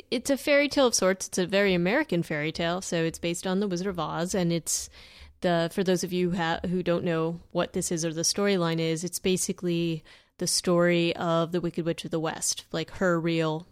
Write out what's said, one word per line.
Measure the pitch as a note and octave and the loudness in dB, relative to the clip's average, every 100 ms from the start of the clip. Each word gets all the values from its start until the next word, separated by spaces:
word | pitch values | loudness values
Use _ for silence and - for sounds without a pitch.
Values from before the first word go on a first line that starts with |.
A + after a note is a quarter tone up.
| - | -6
it's | C4 - | -4 0
a | C4+ | 0
fairy | - C#4+ C#4+ | 4 4 4
tale | D4 B3+ | 4 2
of | |
sorts. | - F#3 F#3+ - | 4 2 0 -2
It's | - | -2
a | F3 | 0
very | G3 G3+ | 2 4
American | F3+ F3 C4 D4+ F3 | 4 2 2 0 -2
fairy | E3 D3+ D3+ | -2 -2 -4
tale. | D#3 E3+ F3+ | -2 -2 -2
So | - E3+ | -2 -2
it's | E3 - | -2 -2
based | E3+ E3+ F#3+ | -4 -4 -2
on | F#3 | 0
The | G#3 | 0
Wizard | F3 G3 | -2 -4
of | F3+ | -4
Oz, | D3+ D#3 F3+ | -4 -4 -2
and | G3+ E3+ | 0 2
it's | E3+ - - - - - - - - | 0 -2 -6 -6 -16 -20 -20 -20 -4
the, | F3+ E3+ E3 | 0 2 0
for | - | 0
those | F#3+ F3+ | 2 2
of | E3+ | 0
you | F3+ F3+ F#3 | 0 0 0
ha-, | E3 E3+ F3 | 0 -2 -2
who | F3+ | -2
don't | F3 E3+ | 0 0
know | F3+ D#3+ E3 E3+ - | 0 0 -2 -4 -6
what | F3 F3 | -4 -2
this | F#3+ E3+ | -2 -2
is | E3+ | -2
or | E3 | -2
the | D#3+ | -2
storyline | E3+ - G3+ F#3+ E3+ E3 | -2 0 2 2 2 0
is, | D#3+ D#3+ | 0 -2
it's | F3 - | -4 -4
basically | F#3+ F#3 - F#3 F3+ E3+ E3+ D#3+ - - _ - | 0 0 0 -4 -2 0 0 -4 -8 -20 _ -6
the | F3 | -2
story | - - F3 F3 E3+ E3+ - | 0 2 4 6 4 2 0
of | E3+ E3 E3 | 0 2 2
the | F3 | 0
Wicked | E3+ F3 E3 | -2 -4 -4
Witch | E3 | -4
of | D#3+ | -4
the | E3 | -4
West, | D#3+ - - - - | -4 -4 -4 -6 -4
like, | E3 D#3 - | -6 -6 0
her | F#3 E3+ | 2 2
real | E3+ E3 D#3+ D#3 - | 2 2 0 -2 -8